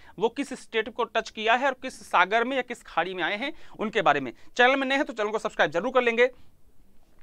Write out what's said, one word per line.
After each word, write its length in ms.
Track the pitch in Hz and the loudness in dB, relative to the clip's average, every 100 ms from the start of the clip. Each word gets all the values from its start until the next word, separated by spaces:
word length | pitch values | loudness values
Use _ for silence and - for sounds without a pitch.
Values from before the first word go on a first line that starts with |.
| - - | -18 -4
वो 100 | 226 | -4
किस 240 | 277 277 | -2 -8
स्टेट 360 | 247 - 226 220 | -8 -6 -4 -4
को 160 | 233 | -4
टच 260 | 233 226 - | -2 -2 -4
किया 240 | - 220 | -4 2
है 120 | 240 277 | 2 2
और 100 | 262 | -2
किस 180 | 262 - - | -8 -12 0
सागर 360 | 180 180 226 | 2 4 2
में 120 | 233 269 | 0 -2
या 60 | |
किस 200 | 247 233 | -4 -8
खाड़ी 320 | - - 180 | -6 -2 -2
में 80 | 185 | -2
आए 140 | 165 208 | -4 -2
हैं 160 | - - - - | -6 -8 -12 -8
उनके 240 | 214 214 | -4 0
बारे 180 | 160 143 | 2 2
में। 120 | 117 - - - | 0 -10 -6 2
चैनल 200 | 247 269 | 4 4
में 100 | 262 | 0
नए 100 | 269 | -2
हैं 80 | |
तो 80 | 294 | -2
चैनल 180 | 233 208 | -4 -4
को 80 | 214 | -2
सब्सक्राइब 320 | 214 - 175 | -4 0 0
जरूर 220 | 165 240 | 0 0
कर 100 | 254 | 2
लेंगे, 280 | 240 226 254 - - - - - - - - - | 2 4 2 0 -20 -20 -20 -20 -20 -20 -20 -20